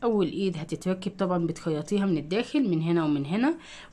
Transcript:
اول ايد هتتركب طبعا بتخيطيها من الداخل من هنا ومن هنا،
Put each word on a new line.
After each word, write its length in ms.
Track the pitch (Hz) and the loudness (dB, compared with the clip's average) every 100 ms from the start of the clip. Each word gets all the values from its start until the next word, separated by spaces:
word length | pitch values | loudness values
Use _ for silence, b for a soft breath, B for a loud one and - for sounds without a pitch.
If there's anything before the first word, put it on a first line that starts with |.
اول 240 | 233 214 170 | 0 2 2
ايد 300 | 165 190 160 | 0 -2 -2
هتتركب 560 | 156 156 185 185 185 - | -6 -4 -2 -2 -4 -2
طبعا 280 | 185 180 165 | 0 2 0
بتخيطيها 600 | 165 170 151 151 202 196 | -2 -2 -4 0 0 2
من 120 | 156 | 0
الداخل 520 | 147 196 240 302 226 | 0 -2 0 0 2
من 120 | 165 | 2
هنا 220 | 165 170 | 2 2
ومن 220 | 156 147 139 | 4 0 0
هنا، 320 | 202 269 330 B B B | 2 2 0 B B B